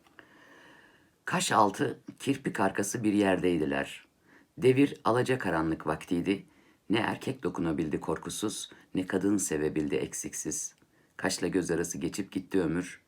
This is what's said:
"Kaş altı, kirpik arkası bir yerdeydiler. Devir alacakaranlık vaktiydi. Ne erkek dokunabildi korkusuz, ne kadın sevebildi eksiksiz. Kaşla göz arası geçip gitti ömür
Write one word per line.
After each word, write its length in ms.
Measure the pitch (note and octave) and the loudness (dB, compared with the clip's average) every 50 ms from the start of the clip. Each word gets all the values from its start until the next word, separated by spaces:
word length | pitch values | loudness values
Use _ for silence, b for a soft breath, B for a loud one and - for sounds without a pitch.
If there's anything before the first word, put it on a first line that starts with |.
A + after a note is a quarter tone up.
| _ _ B B B B B B B B B B B B B B B B B B B B B B _ | _ _ B B B B B B B B B B B B B B B B B B B B B B _
"Kaş 280 | - - F3+ F3+ - - | -4 -2 -2 0 4 6
altı, 480 | G#2 G#2+ G2+ G2 - - - - - - - - - | 6 6 6 4 2 -2 -2 -2 -6 -12 -18 -18 -6
kirpik 420 | - - C3+ C3+ - - - - | -2 -2 -2 -2 -2 -4 -2 0
arkası 440 | G#2 F#2+ - - G2+ - - - - | 0 0 2 0 -2 -2 -2 0 0
bir 80 | G#2+ G2 | 2 4
yerdeydiler. 920 | G#2 G2+ G2 F#2 F2 D#2 F2+ F2 E2 D2+ C#2+ C#2 C#2 C#2 - - - - _ _ _ b b b b b b _ - | 4 6 4 4 4 4 2 2 2 2 0 0 -2 -4 -6 -8 -14 -18 _ _ _ b b b b b b _ 2
Devir 420 | - B2+ B2+ C3 C#3+ C3+ - - - | 4 4 6 6 4 4 2 -2 0
alacakaranlık 840 | - A2 B2 B2 B2+ C3 B2+ - G2 E2 E2 D#2+ D#2+ D#2 D2+ - | 2 2 2 2 2 0 0 0 0 0 0 0 0 -2 -2 -2
vaktiydi. 580 | D#2 D#2 D#2 - - F2+ F2 F2 F#2 G2 F#2+ - b b b b b b b b - | -2 -4 -4 -4 -2 -2 0 2 2 0 0 -2 b b b b b b b b 0
Ne 80 | G2+ A#2 | 0 0
erkek 440 | A2 - F#2+ F#2+ - - - - - | 2 0 -2 -2 -4 -6 -6 -4 -4
dokunabildi 580 | F2+ - - E2 E2 D#2 D2 E2 D2+ D2 - | -4 -2 -2 -2 0 0 0 -2 -2 -2 -4
korkusuz, 680 | - - E2 - - - - - - A2 - - - B B B B B - | -2 -4 -4 -4 -4 -8 -6 -4 -4 -4 -4 -6 -10 B B B B B -4
ne 120 | F#2 F2+ | -4 -2
kadın 300 | - - F#2+ F2 G2+ G#2 | 0 0 0 2 2 2
sevebildi 580 | G2 F2 - D#2+ D2+ D2+ D2+ C#2+ D#2+ D2+ C#2+ D2 | 2 0 0 0 0 0 0 0 0 -2 0 -2
eksiksiz. 800 | - - - - - - D2 - - - D#2 D2+ - - - - _ _ _ b b b b b | -2 -2 -4 -6 -8 -10 -8 -8 -8 -6 -6 -6 -6 -8 -10 -12 _ _ _ b b b b b
Kaşla 320 | - - F#2 F#2 - - F2 | -6 -4 -4 -2 -2 -2 0
göz 220 | E2+ F#2+ E2 E2 | 0 0 0 0
arası 280 | E2+ D#2+ E2+ E2+ - - | 0 -2 -2 -4 -4 -4
geçip 340 | - E2 - - G2 - - | -6 -4 -4 -6 -8 -6 -6
gitti 280 | G2 - - - F#2+ | -6 -6 -2 0 0
ömür 400 | F2+ D#2 D#2+ F2 F#2 - - - _ | 0 2 0 -2 -4 -6 -10 -16 _